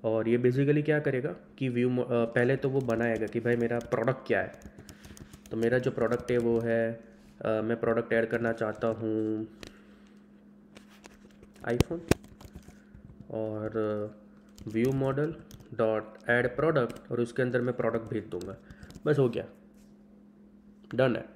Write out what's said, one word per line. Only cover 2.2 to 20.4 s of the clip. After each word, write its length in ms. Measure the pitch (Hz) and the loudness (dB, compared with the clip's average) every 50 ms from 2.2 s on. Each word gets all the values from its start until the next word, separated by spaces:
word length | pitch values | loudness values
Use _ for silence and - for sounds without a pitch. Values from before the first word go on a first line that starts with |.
| 117 | 2
पहले 300 | 117 - 127 120 123 135 | 2 4 4 4 4 2
तो 140 | 131 - 135 | 2 0 0
वो 120 | 131 139 | 0 0
बनाएगा 460 | 127 120 113 113 117 117 113 107 110 | 0 2 0 2 2 2 2 0 -2
कि 120 | 104 - 117 | -2 -4 -2
भाई 160 | 110 120 120 | 0 2 2
मेरा 240 | 120 117 117 120 117 | 2 2 0 0 -2
प्रोडक्ट 480 | 117 - - 113 113 131 127 - - | -2 -2 -2 0 2 0 0 -2 0
क्या 140 | - 113 98 | 0 2 2
है। 100 | 92 - - - - - - - - - - - - - - - - - - - - - | 2 -2 -8 -16 -20 -20 -20 -20 -20 -20 -20 -20 -20 -20 -20 -20 -20 -20 -20 -20 -12 -8
तो 60 | - | -2
मेरा 200 | 113 113 117 123 | 0 2 4 2
जो 140 | 127 123 131 | 2 2 0
प्रोडक्ट 400 | 120 - 117 110 123 120 - - | 0 0 0 2 0 0 0 0
है 60 | 123 | 0
वो 220 | 120 117 117 117 113 | 2 4 4 2 2
है, 440 | 113 117 113 117 113 113 113 113 - - - - - - - - | 2 2 2 2 0 0 -2 -6 -14 -20 -20 -20 -20 -20 -18 -6
अ, 60 | - | -2
मैं 320 | 107 110 110 110 110 117 117 | -2 0 0 0 0 0 0
प्रोडक्ट 340 | - 117 117 120 117 - 113 | 2 2 2 2 2 2 2
ऐड 120 | 113 113 | 2 2
करना 280 | 113 117 117 117 117 113 | 2 0 0 0 -2 0
चाहता 340 | - 113 107 107 - - | 0 -2 -4 -2 -2 -2
हूँ 600 | 113 110 110 113 110 110 110 110 110 110 107 110 107 - - - - - - - - - - - - - - - - - - - - - - - - - - - - - - - - - - - - - - - - - - - | -2 -2 0 -2 -2 0 0 0 -2 -2 -4 -6 -8 -12 -18 -18 -20 -20 -20 -20 -20 -20 -20 -20 -20 -20 -20 -20 -20 -20 -20 -20 -20 -20 -20 -20 -20 -20 -20 -20 -20 -20 -20 -20 -20 -20 -20 -20 -20 -20 -20 -20 -20 -20 -10 -4
iPhone 320 | - 120 123 - - 170 170 170 - - - - - - - - - - - - - - - - - - - - - - - - - | -2 0 0 0 0 -2 -8 -2 -2 -2 -2 -2 -20 -20 -20 -20 -18 -18 -20 -20 -20 -20 -20 -20 -20 -20 -20 -20 -20 -20 -20 -16 -10
और 400 | - 110 110 110 107 107 107 110 107 110 107 107 107 104 104 107 - - - - - - - - - - - | -8 -6 -6 -6 -6 -6 -6 -4 -2 -2 -2 -2 -2 -4 -4 -8 -10 -16 -20 -20 -20 -20 -20 -20 -20 -16 -14
व्यू 240 | 110 104 113 120 131 | -4 0 2 2 2
मॉडल 440 | 135 135 135 135 131 139 151 165 165 - - - - - - - 120 | 2 2 0 0 0 0 -2 -4 -4 -10 -16 -20 -20 -20 -18 -12 -2
डॉट 300 | 110 113 110 110 107 104 - - - - - | 0 0 2 2 0 -4 -8 -18 -10 0 2
ऐड 180 | 120 123 123 | 2 2 2
प्रोडक्ट 640 | 123 123 - 143 160 165 143 120 117 - - - - | 0 0 0 0 2 2 2 0 0 -4 -12 -10 -6
और 100 | 123 117 | -2 -2
उसके 200 | 120 117 - - | -2 -2 0 0
अंदर 200 | 127 123 120 123 | 0 2 2 0
मैं 160 | 123 127 120 | 0 0 -2
प्रोडक्ट 320 | - 117 113 120 113 113 110 123 | 0 0 0 0 -2 -4 -4 -6
भेज 100 | 107 101 | -6 -6
दूँगा। 320 | - - 90 90 98 95 - - - - - - - - - - | -6 -8 -8 -8 -8 -12 -12 -16 -20 -20 -20 -20 -20 -20 -4 0
बस 140 | 151 147 135 | 0 4 4
हो 100 | 135 120 | 4 2
गया, 160 | 117 - - - - - - - - - - - - - - - - - - - - - | 2 -2 -8 -8 -14 -20 -20 -20 -20 -20 -20 -20 -20 -20 -20 -20 -20 -20 -20 -20 -20 -20